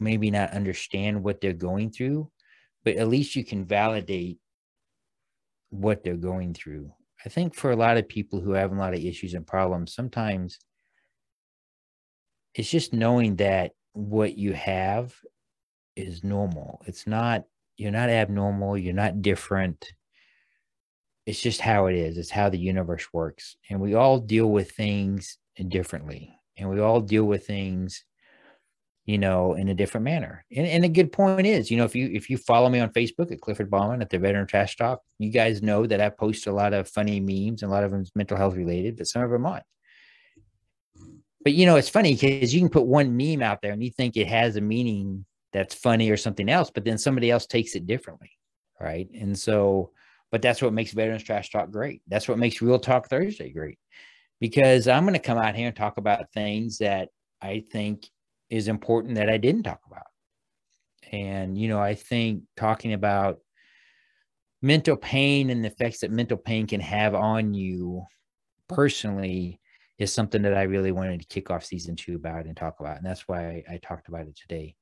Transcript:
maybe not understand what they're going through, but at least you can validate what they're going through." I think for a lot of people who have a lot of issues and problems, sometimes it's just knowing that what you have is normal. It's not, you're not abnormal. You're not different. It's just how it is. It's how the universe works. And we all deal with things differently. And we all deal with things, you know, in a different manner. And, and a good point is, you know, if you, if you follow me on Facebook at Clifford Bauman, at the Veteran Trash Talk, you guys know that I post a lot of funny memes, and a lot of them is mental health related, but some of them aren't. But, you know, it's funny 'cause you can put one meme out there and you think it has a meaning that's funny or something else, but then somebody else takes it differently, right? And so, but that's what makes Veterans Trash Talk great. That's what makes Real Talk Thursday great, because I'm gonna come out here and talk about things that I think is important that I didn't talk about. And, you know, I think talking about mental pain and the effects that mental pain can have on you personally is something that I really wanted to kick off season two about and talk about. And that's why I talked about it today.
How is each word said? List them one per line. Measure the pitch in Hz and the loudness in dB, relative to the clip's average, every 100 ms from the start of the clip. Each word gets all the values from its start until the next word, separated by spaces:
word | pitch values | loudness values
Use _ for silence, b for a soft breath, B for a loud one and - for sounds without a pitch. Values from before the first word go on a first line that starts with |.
maybe | 110 110 107 | -2 0 0
not | 101 98 | 0 0
understand | 101 98 90 - 98 104 104 | -2 -4 -6 -8 -6 -4 -2
what | 98 98 | -4 -4
they're | 98 | -4
going | 85 90 95 110 | -4 -4 -4 -4
through, | - 127 147 151 _ b b b _ | -4 -4 -4 -6 _ b b b _
but | 117 98 | -2 0
at | 113 | 2
least | 131 143 135 | 0 0 -4
you | |
can | - 101 | -6 -6
validate | 92 104 110 110 90 92 87 87 _ _ _ _ _ _ _ _ _ _ _ _ _ | -2 0 2 0 -4 -6 -6 -10 _ _ _ _ _ _ _ _ _ _ _ _ _
what | 101 104 104 | -4 -2 0
they're | 90 87 | -2 -6
going | 90 92 90 | -4 -4 -6
through." | 82 - 73 71 - _ _ | -8 -12 -14 -16 -20 _ _
I | - | -8
think | - 175 | -4 -4
for | - 139 | -2 0
a | 113 | 2
lot | 117 117 | 4 4
of | - | 2
people | 104 101 98 | -4 -6 -4
who | 92 | -2
have | 95 95 | 0 0
a | |
lot | 98 95 | -2 -4
of | 90 | -4
issues | 87 85 92 | -6 -8 -8
and | 87 82 | -10 -4
problems, | 95 92 90 85 | -2 0 -2 -6
sometimes | - 123 117 107 95 90 - _ _ _ _ _ _ _ _ _ _ _ _ _ _ _ _ _ _ _ | -8 -8 -4 -4 -4 -6 -12 _ _ _ _ _ _ _ _ _ _ _ _ _ _ _ _ _ _ _
it's | - 107 | -8 -2
just | 165 - | -2 0
knowing | 113 113 123 113 95 | 0 4 4 4 2
that | 98 95 87 - _ | 2 2 0 -6 _
what | 104 104 107 104 - | -10 -2 0 0 0
you | 101 | -4
have | 95 - 95 95 107 123 - - _ _ _ _ _ _ - | -4 -4 -2 -2 -2 -4 -12 -20 _ _ _ _ _ _ -12
is | 92 85 | -12 -8
normal. | 98 101 101 78 69 - - | -4 -2 -2 -6 -10 -14 -14
It's | - - | -10 -4
not, | 110 117 110 - _ _ - | -2 0 0 -4 _ _ -8
you're | 104 | -4
not | 107 123 | 0 2
abnormal. | 117 101 101 101 98 98 101 | 2 2 0 0 0 -2 -2
You're | 90 | -2
not | 92 104 101 | 0 0 0
different. | 98 92 - 98 92 82 - - _ _ _ _ _ _ _ _ _ _ _ _ - | 0 0 0 0 0 -4 -12 -20 _ _ _ _ _ _ _ _ _ _ _ _ -10
It's | 104 | -4
just | 120 - | -4 -2
how | 113 104 95 | 2 4 4
it | |
is. | 90 80 85 | 2 -2 -4
It's | 82 | -6
how | 101 101 | 0 0
the | 92 | 0
universe | 92 92 87 85 - | 0 -2 -2 -6 -6
works. | 85 80 - - - - | -6 -6 -8 -18 -20 -8
And | 98 | -4
we | 101 | 0
all | 110 135 131 | 4 4 4
deal | 110 110 110 | 2 2 4
with | 104 92 | 2 0
things | - 104 101 98 98 - - _ - 95 | -2 -2 0 0 -2 -6 -16 _ -10 -4
differently. | 92 90 78 76 73 - _ _ - | -2 -4 -6 -10 -14 -16 _ _ -10
And | 98 | -4
we | 98 | 0
all | 107 120 | 4 4
deal | 104 107 | 4 2
with | 107 98 - | 4 0 -2
things, | 101 95 92 92 - - _ b b b b b _ _ _ | -6 -4 -4 -6 -8 -18 _ b b b b b _ _ _
you | - 104 | -2 0
know, | 98 92 90 | 2 2 2
in | 82 98 | 0 0
a | |
different | 92 98 113 | 0 0 -2
manner. | 120 165 - - _ 123 | -2 -2 -4 -12 _ -4
And, | 165 | 0
and | 170 | 2
a | 175 | 4
good | 165 165 | 4 4
point | - 196 190 196 | 4 2 4 4
is, | 190 107 | 2 2
you | 117 | 2
know, | |
if | 113 | 2
you, | 123 127 | 0 -2
if | 104 - | -4 -4
you | 123 | -4
follow | - 117 127 | 4 6 6
me | 123 | 4
on | 113 | 2
Facebook | 113 117 - 175 | 0 0 -2 -6
at | - | -6
Clifford | - 104 98 | -6 -6 0
Bauman, | 98 104 123 | 0 0 -2
at | 107 | -2
the | 90 | 0
Veteran | 98 101 95 | 2 0 0
Trash | 101 101 - | 0 0 0
Talk, | 117 131 _ - | -2 -2 _ -8
you | 107 | -2
guys | 117 113 104 | 2 2 2
know | 107 104 113 | 2 2 2
that | 101 | 2
I | 104 | 0
post | - 110 107 107 | 0 -4 -2 -4
a | |
lot | 101 101 | 0 2
of | 101 95 | 0 -2
funny | - 104 101 | -2 0 0
memes, | 98 95 104 113 | -2 -2 -2 -4
and | 101 | -2
a | |
lot | 101 | 0
of | 101 | 0
them | 98 | -2
is | 90 | -4
mental | 104 98 92 | -4 -2 0
health | 98 | 0
related, | 92 87 87 101 113 | 0 -2 -2 -2 -4
but | 82 | -6
some | 120 | -2
of | 123 | 0
them | 120 | 0
aren't. | 147 190 - _ b b b b b b _ _ _ _ _ - - - _ _ | 0 -6 -12 _ b b b b b b _ _ _ _ _ -20 -20 -20 _ _
But, | 147 | 2
you | 151 180 | 6 8
know, | 156 | 8
it's | - | 6
funny | 214 180 123 | 4 4 4
'cause | 135 135 120 | 4 4 2
you | 156 | 4
can | 180 | 4
put | 151 120 | 4 6
one | 143 135 120 | 4 4 2
meme | 147 151 | 0 0
out | 113 101 | 0 -2
there | 104 | -4
and | 104 | -4
you | 123 | -4
think | - 123 110 | -2 -2 0
it | 98 | 2
has | 117 120 107 | 4 4 2
a | |
meaning | 104 113 123 101 98 95 95 _ _ | 0 0 0 -2 -4 -8 -12 _ _
that's | 98 95 | -4 -4
funny | - 123 113 110 | -2 2 4 4
or | 104 | 2
something | 117 104 101 | 0 -2 2
else, | 175 156 | 2 0
but | 117 | -2
then | 107 110 | -4 -2
somebody | 143 131 120 | 0 2 4
else | 120 - | 2 2
takes | 117 117 | -2 -2
it | 92 87 | -4 -4
differently, | 123 - - - _ _ _ _ - | -4 -6 -20 -20 _ _ _ _ -12
right? | 80 80 95 | -8 -8 -8
And | - 101 98 | -8 -6 -4
so, | - 107 101 98 90 b b b _ | 2 4 4 4 0 b b b _
but | 117 | 0
that's | 123 117 | 2 2
what | 123 | 2
makes | 110 110 | 0 -2
Veterans | 107 110 110 | -2 -2 -2
Trash | - 104 - | -4 -6 -4
Talk | 107 95 | -4 -4
great. | 107 139 - - | -4 -6 -8 -6
That's | 104 - | -4 0
what | 113 | 2
makes | 120 - | 0 2
Real | 117 127 | 4 4
Talk | 127 127 123 | 4 0 2
Thursday | 135 196 214 - | -2 -2 -6 -12
great, | 82 78 - _ B B B B _ | -10 -12 -12 _ B B B B _
because | 117 143 131 127 113 | 0 6 8 8 6
I'm | 131 | 6
gonna | 190 180 | 4 2
come | - 117 | 0 0
out | 110 104 | 0 0
here | 117 | -4
and | |
talk | 107 104 - | -2 -4 -2
about | 104 101 90 | 0 0 -2
things | 107 104 107 113 107 | -6 -2 -2 -4 -2
that | 107 98 92 _ _ _ | -2 -2 -4 _ _ _
I | 98 107 110 | -8 -8 -6
think | 110 104 104 - _ _ _ _ | -6 -4 -6 -12 _ _ _ _
is | 113 104 | -4 -2
important | 107 - 113 113 110 | -2 0 0 0 0
that | 104 | 2
I | 110 | 4
didn't | 120 220 | 2 2
talk | - - _ | -2 -8 _
about. | - - _ _ _ _ _ _ _ _ _ - | -20 -20 _ _ _ _ _ _ _ _ _ -12
And, | 101 98 98 95 98 | -8 -6 -6 -6 -4
you | 110 | -2
know, | 107 | 0
I | 101 | 0
think | 104 - 120 113 104 - - | -2 -4 -2 0 -4 -8 -4
talking | 110 110 113 | -2 0 -2
about | 104 104 101 98 90 _ b b b b b b b b _ _ _ | -2 0 2 0 -2 _ b b b b b b b b _ _ _
mental | 135 151 156 143 | 4 4 4 0
pain | - 135 143 143 135 | 0 2 4 4 2
and | 120 | 0
the | 110 | -2
effects | - 117 - | -2 -4 -4
that | 95 | -4
mental | 113 117 110 | -2 -2 -2
pain | - 110 107 | -2 -2 -2
can | 104 | -4
have | 85 104 107 | -2 0 2
on | 98 107 110 107 | 2 2 2 0
you | 101 95 90 90 90 87 _ _ _ _ _ - | -2 -4 -4 -6 -8 -12 _ _ _ _ _ -6
personally | 180 143 - 107 98 95 92 87 90 b b b - | 0 0 0 -4 -4 -4 -4 -6 -10 b b b -6
is | 101 | -4
something | - 107 107 | -2 -2 0
that | 101 | 2
I | 98 | 2
really | 95 98 95 | 2 0 0
wanted | 92 92 87 | -2 -4 -6
to | - | -8
kick | 98 - | -10 -6
off | 87 | -8
season | - 90 85 85 | -8 -12 -10 -10
two | - | -8
about | 85 82 82 80 | -8 -8 -10 -10
and | 80 | -10
talk | 80 - | -10 -8
about. | 73 76 | -10 -10
And | 92 | -8
that's | 92 - | -8 -8
why | 90 85 85 - | -8 -8 -10 -12
I | 85 | -14
talked | - 85 - | -12 -14 -12
about | 82 76 | -14 -14
it | - | -18
today. | - 82 78 - | -12 -12 -12 -18